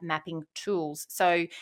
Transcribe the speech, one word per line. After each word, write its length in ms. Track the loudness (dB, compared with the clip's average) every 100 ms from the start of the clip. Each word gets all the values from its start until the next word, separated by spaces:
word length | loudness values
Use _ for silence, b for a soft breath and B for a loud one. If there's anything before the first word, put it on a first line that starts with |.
mapping 420 | -4 -4 -2 -8 -8
tools. 520 | -8 -2 0 -2 -6 -6
So 360 | 2 4 4 2 B